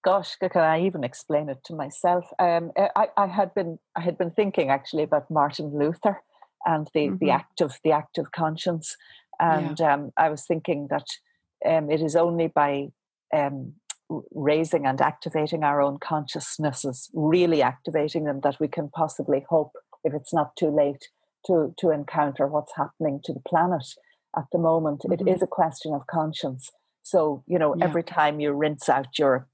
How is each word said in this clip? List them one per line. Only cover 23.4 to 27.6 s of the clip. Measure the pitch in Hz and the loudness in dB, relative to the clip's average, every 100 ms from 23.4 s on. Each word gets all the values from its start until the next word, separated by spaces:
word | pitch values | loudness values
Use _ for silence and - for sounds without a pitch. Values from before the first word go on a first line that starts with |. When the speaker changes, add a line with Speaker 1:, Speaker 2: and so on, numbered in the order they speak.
| - | 0
Speaker 1:
planet | 170 180 165 127 - _ _ _ - | 2 2 0 -6 -18 _ _ _ -8
at | 139 | -4
the | 175 | 0
moment. | 165 165 156 147 | 2 2 0 -4
It | - 170 | -4 0
Speaker 2:
Mm-hmm. | 190 | 0
Speaker 1:
is | 185 | 0
a | 180 | 0
question | - 160 156 160 | 0 0 -2 -6
of | 143 131 | -6 -4
conscience. | 170 156 156 143 127 - _ _ _ | -4 -4 -4 -8 -8 -14 _ _ _
So, | - 185 156 139 - | 0 2 2 -2 -2
you | 175 | 2